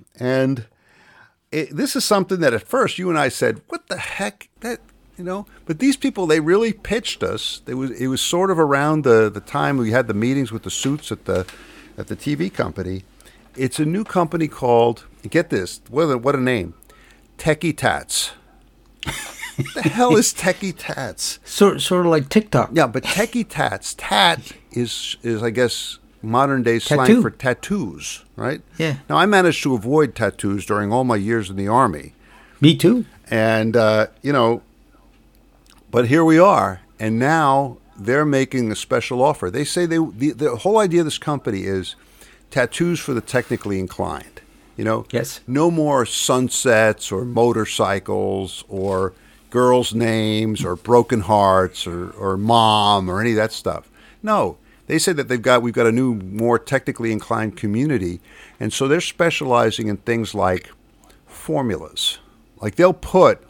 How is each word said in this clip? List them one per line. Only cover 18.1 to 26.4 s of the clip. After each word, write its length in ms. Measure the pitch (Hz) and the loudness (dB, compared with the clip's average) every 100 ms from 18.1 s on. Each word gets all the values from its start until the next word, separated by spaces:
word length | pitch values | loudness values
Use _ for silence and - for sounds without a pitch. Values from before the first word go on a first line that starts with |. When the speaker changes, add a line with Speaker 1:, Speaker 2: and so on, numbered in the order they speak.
| - - - _ _ _ _ _ - - - - - - - | -6 -6 -10 _ _ _ _ _ -16 -10 -10 -12 -14 -12 -8
Speaker 1:
What 180 | 135 | -8
the 80 | - | -4
hell 340 | 170 226 247 214 | -2 2 4 4
is 160 | - | 2
Techie 400 | - 190 180 190 - | 0 -2 -2 -4 -8
Tats? 640 | - 139 120 - - - | -10 -10 -10 -8 -10 -10
Speaker 2:
Sort, 360 | - - 202 143 | -6 4 4 4
sort 260 | - 180 175 | 0 0 2
of 60 | |
like 160 | 156 139 | 2 2
TikTok. 420 | 220 214 131 107 | 0 2 0 0
Speaker 1:
Yeah, 140 | 147 131 | 2 0
but 160 | 127 | 0
Techie 420 | - 180 226 247 214 | -4 -2 -2 -2 -6
Tats, 480 | 151 127 98 - - | -2 -4 -4 -10 -12
tat 540 | - 196 180 156 - - _ | -2 2 2 0 -6 -20 _
is, 460 | 123 117 - - - | -6 -6 -6 -10 -8
is, 200 | 117 110 | -4 -2
I 80 | 117 | -2
guess, 480 | 113 120 - - - _ _ | 0 0 0 -10 -14 _ _
modern 400 | 110 120 | -2 2